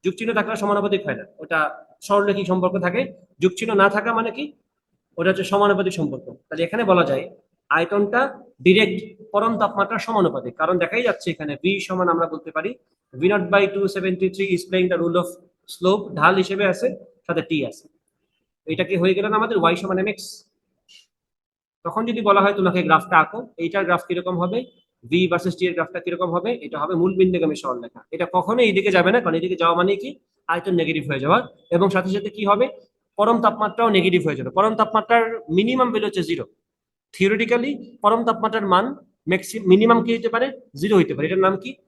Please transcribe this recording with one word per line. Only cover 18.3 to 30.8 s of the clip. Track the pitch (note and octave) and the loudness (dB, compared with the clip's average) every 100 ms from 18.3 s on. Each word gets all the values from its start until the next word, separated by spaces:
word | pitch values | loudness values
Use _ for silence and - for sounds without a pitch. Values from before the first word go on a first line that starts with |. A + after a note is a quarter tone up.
| _ _ _ - | _ _ _ -8
এটা | D#3+ F3+ | -4 -2
কি | F#3 | 2
হয়ে | F#3 F#3+ | 2 0
গেল | G#3 | 0
না | G#3+ | 0
আমাদের | A3 G#3+ | 0 2
ওয়াই | E3 F3 | 2 0
সমান | F#3 F#3 | -2 -2
এম | G3+ | -2
এক্স? | - - - _ _ _ _ _ - _ _ _ _ _ _ _ _ E3+ | -6 -14 -18 _ _ _ _ _ -20 _ _ _ _ _ _ _ _ -6
তখন | G3 A3+ | -4 -4
যদি | A3+ G#3 | 0 4
বলা | G3+ | 4
হয় | G3 G3+ | 4 2
তোমাকে | F#3 F3+ D#3 | 0 0 2
গ্রাফটা | D#3+ F3+ F3 | 2 4 2
আঁকো, | D#3 A3 A#3+ - | 2 -4 -14 -8
এইটার | E3+ G3 F3+ | -4 -2 0
গ্রাফ | F3 - | -2 -2
কিরকম | F3 F3+ F3+ | -6 -4 -4
হবে, | F3+ A3+ B3+ _ _ _ A#2+ | -2 -4 -6 _ _ _ -2
V | E3+ F3+ | 0 2
ভার্সেস | E3+ F3+ E3+ | 0 -2 -2
টি | F3+ | -4
এর | E3+ | -2
গ্রাফটা | D#3+ F3 | -6 -6
কিরকম | F3 E3+ F3+ F3 | -8 -4 -4 -2
হবে, | G#3 A#3+ - | -4 -6 -8
এটা | D3+ | -8
হবে | D#3 E3+ | -4 0
মূল | F#3 F#3 | 0 4
বিন্দুগামী | F#3 F3+ D#3 D3 | 2 4 0 -2
সরলরেখা। | C3+ B2 A#2 A#2 _ | -6 -8 -10 -20 _
এটা | D#3 E3+ F#3 | -6 -2 -2
কখনোই | G3 A#3 A3+ | 0 2 2
এইদিকে | F#3+ G3+ F#3 | 2 2 2
যাবে | F3 | 4
না, | A#3+ | 2
কারণ | F3+ E3 | 0 -2
এইদিকে | F3+ E3+ | -4 0
যাওয়া | E3+ F3 | 0 2
মানে | F3+ G3 | 0 0
কি? | B3 C#4+ _ _ - | -6 -14 _ _ -6
আয়তন | E3+ F#3+ F3 | -4 0 0